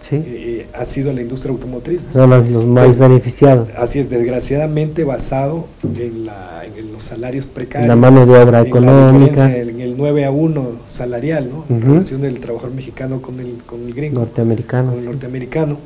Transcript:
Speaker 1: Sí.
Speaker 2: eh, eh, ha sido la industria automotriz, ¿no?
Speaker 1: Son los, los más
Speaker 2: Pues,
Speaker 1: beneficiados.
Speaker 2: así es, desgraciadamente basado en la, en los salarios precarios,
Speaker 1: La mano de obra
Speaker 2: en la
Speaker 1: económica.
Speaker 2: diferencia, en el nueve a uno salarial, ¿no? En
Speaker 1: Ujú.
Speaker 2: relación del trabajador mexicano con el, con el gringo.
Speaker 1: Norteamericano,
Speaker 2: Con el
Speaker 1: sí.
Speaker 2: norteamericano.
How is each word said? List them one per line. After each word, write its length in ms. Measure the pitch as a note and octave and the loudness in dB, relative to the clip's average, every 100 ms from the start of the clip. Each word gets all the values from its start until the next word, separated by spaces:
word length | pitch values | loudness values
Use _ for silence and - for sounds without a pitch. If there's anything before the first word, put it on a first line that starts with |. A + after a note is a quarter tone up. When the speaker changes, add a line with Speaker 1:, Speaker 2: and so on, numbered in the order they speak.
| - | -8
Speaker 1:
Sí. 80 | C#3+ | -8
Speaker 2:
eh, 80 | D#3+ | -8
eh, 420 | A#2 A#2 A#2 - | -10 -10 -10 -12
ha 120 | - A#2+ | -10 -8
sido 260 | C#3 C3+ | -6 -4
la 100 | B2+ | -6
industria 300 | A#2+ C3 C3 | -8 -10 -8
automotriz, 560 | B2 B2 B2 C3+ F3 - | -8 -10 -12 -8 -8 -2
¿no? 60 | |
Speaker 1:
Son 160 | C3 B2+ | 4 6
los, 180 | B2+ A#2 | 6 4
los 160 | A#2 A#2+ | 0 2
más 200 | B2 B2+ | 4 4
Speaker 2:
Pues, 140 | B2 | 6
Speaker 1:
beneficiados. 680 | C3 B2+ B2 - C#3+ C3 A2 G#2 | 6 6 2 2 4 4 2 -4
Speaker 2:
así 240 | A#2+ C#3+ | -4 -4
es, 100 | B2 | -4
desgraciadamente 960 | B2 A#2+ B2+ - C#3 D#3 D3+ D3+ D#3 | -2 -2 -4 -4 -4 -2 -4 -4 -4
basado 600 | D3+ B2 - C3+ C#3 E3 E3 - | -6 -4 -4 -4 -4 -6 -12 -10
en 420 | B2+ G#2 A#2+ A2+ A2 | -8 -8 -10 -10 -12
la, 380 | G2+ F2+ E2 E2 G#2 | -14 -16 -16 -18 -16
en 160 | A2 | -16
los 100 | G#2+ | -14
salarios 440 | - A2+ B2+ C3 C3 | -14 -12 -10 -10 -10
precarios, 400 | - B2 - A#2+ | -12 -10 -2 2
Speaker 1:
La 60 | A#2 | 6
mano 300 | B2+ C3+ B2 | 8 8 8
de 60 | |
obra 280 | B2 A#2+ A#2+ | 8 8 6
Speaker 2:
en 40 | |
la 60 | A#2+ | 4
Speaker 1:
económica. 600 | B2 B2+ C3+ C3 C3+ C3+ C#3+ C3+ | 4 6 6 6 6 4 4 2
Speaker 2:
diferencia, 140 | B2 A#2+ | 0 -4
en 80 | A#2 | -8
el 160 | B2 B2 | -8 -4
nueve 260 | D3 D3 | -2 0
a 80 | C#3 | -2
uno 360 | C#3 D#3+ D3 B2+ A2+ - | -2 -2 -2 -6 -10 -14
salarial, 600 | - B2 A#2+ C#3 D#3 B2+ | -12 -10 -8 -6 -6 -6
¿no? 160 | C#3+ D#3 | -8 -4
En 140 | A#2+ | -2
Speaker 1:
Ujú. 100 | A#2+ | 2
Speaker 2:
relación 280 | D#3 F#3+ C3+ | 2 0 -4
del 180 | C#3 B2 | -6 -8
trabajador 340 | - A2+ B2+ | -10 -10 -10
mexicano 480 | C3+ C3 - C3 C3 | -12 -14 -12 -8 -8
con 180 | B2+ B2+ | -10 -12
el, 180 | B2 A#2+ - | -12 -14 -16
con 160 | A#2+ A#2+ | -14 -12
el 80 | |
gringo. 260 | A#2+ D3+ B2+ | -10 -6 -4
Speaker 1:
Norteamericano, 680 | A2+ - A#2 A2 B2 B2+ B2+ | -4 -2 -2 -2 -4 -4 -2
Speaker 2:
Con 80 | B2 | -4
el 60 | A#2+ | -8
Speaker 1:
sí. 0 | |
Speaker 2:
norteamericano. 680 | C#3 C3 B2+ B2 D#3+ D#3 D3 | -10 -10 -12 -8 -6 -4 -6